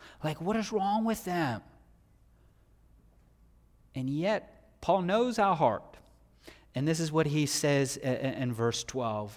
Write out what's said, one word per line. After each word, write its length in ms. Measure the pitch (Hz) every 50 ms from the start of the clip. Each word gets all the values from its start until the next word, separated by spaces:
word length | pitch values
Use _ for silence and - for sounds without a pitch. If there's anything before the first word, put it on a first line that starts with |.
| - - - - -
Like, 160 | 156 151 -
what 160 | 165 185 220
is 160 | 226 208 202 220
wrong 320 | 202 190 202 208 220 220
with 200 | 226 220 - -
them? 340 | 180 180 175 160 135 117 101 - - - - - - - _ _ _ _ _ _ _ _ _ _ _ _ _ _ _ - _ _ _ - - - - _ - - _ _ _ - - - - _ _ _ _ _ _ -
And 140 | 131 127 131
yet, 720 | 143 151 170 202 220 - - - - - - - _ _
Paul 220 | - - 175 190 175
knows 360 | 175 196 226 247 254 226 226
our 180 | 202 196 185
heart. 420 | 151 156 120 104 90 - - - - - - - _ _ _ _ _ - - - - - _ -
And 120 | 127 139
this 140 | 156 165 160
is 100 | 165 156
what 160 | 151 160 160
he 200 | 151 147 151 151
says 520 | 139 - - - 147 143 139 139 127 - - -
i-, 60 | 131
i-, 40 | 127
in 400 | - 139 131 123 123 131 123 120
verse 320 | 110 117 117 113 - -
twelve 520 | - - 131 120 113 107 107 104 104 110